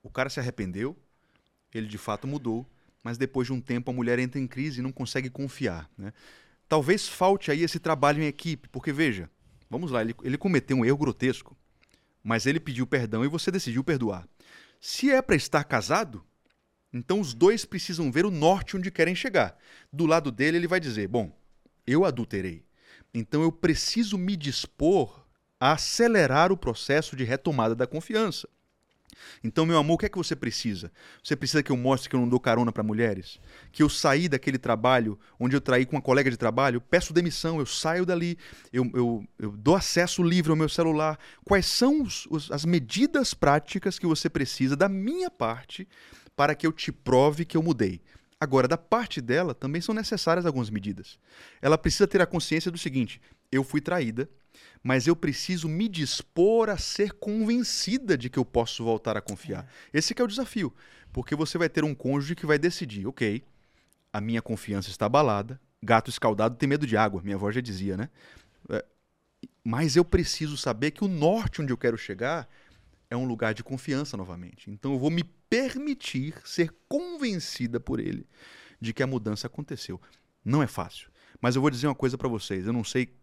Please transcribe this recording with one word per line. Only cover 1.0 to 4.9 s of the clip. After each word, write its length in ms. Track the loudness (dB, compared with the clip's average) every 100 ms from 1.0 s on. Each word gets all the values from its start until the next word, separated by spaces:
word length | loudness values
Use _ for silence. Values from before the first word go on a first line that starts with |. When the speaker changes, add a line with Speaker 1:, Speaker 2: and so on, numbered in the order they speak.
| _ _ _ _ _ _ _
Speaker 1:
ele 140 | -10 -10
de 100 | -10
fato 280 | -6 -6 -6
mudou, 380 | -6 -4 -6 -8 _ _ _
mas 140 | -12 -6
depois 280 | -4 -2 -2
de 80 |
um 60 | -4
tempo 300 | -4 -4 -4
a 20 |
mulher 240 | -4 0 0
entra 220 | 0 -4
em 80 | -6
crise 320 | -6 -6 -6
e 20 |
não 100 | -8